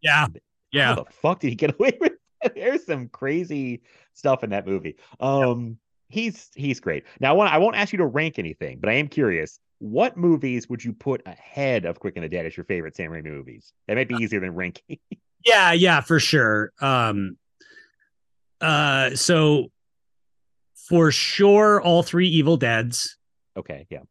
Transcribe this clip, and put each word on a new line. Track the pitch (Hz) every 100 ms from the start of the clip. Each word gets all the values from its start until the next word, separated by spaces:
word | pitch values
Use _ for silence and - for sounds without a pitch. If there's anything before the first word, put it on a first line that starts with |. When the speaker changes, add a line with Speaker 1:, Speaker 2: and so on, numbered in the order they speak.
Speaker 1:
Yeah. | 151 147 135
Speaker 2:
How | 80 _ _ _
Speaker 1:
Yeah. | 143 131 117
Speaker 2:
the | -
fuck | _ 151 180
did | 147
he | 117
get | 147 -
<laughs> |
away | 262 226
with | 339 - _ _
it? | 233 -
There's | 214 302 -
some | 143 120
crazy | - 135 160 175 151 131 120 _ _ _
stuff | - 143 131
in | 110
that | 101 95
movie. | 95 78 - _ -
Um, | 131 139 127 120 117 117 _ _ _
he's, | 220 226 - - -
he's | 139 131
great. | - 78 - -
Now, | 135
I |
want, | 165 208
I | 156
won't | 208 214
ask | 202
you | 196
to | 160
rank | 127 160 -
anything, | 85 76 73 64
but | 104
I |
am | 120 147
curious. | - 123 85 - - _ _
What | 107 120 247 185
movies | 175 160 135 123 -
would | 123
you | 120
put | 110 - 127 -
ahead | 87 - - 139 120 85
of | 85
Quick | 104 90
and | 82
the |
Dead | 87 82
as | 85
your | 85
favorite | 90 80 -
Sam | 82
Raimi | 82 78
movies? | 73 65 55 _ _ -
That | 107
might | 127
be | 120
easier | 110 104
than | 92
ranking. | 85 90 - _ -
<laughs> | _ - _ _ -
Speaker 1:
Yeah, | 220 185
yeah, | 170 180 156
for | 123 165
sure. | - 151 113 107 104 _
Um, | 139 127 117 101 98 87 _ _ _ - _ _ _ _ _ _ _ _
uh, | 160 151 147 135 131 135
so | - 170 156 147 - _ _ _ _ _ _ _ _ _ _ - -
for | 170 160
sure, | - - - 202 208 214 208
all | 175 170
three | 175 170 180
Evil | 165 147 165
Deads. | 123 113 117 123 - - _ _ _ -
Speaker 2:
Okay, | - 71 -
yeah. | 78 69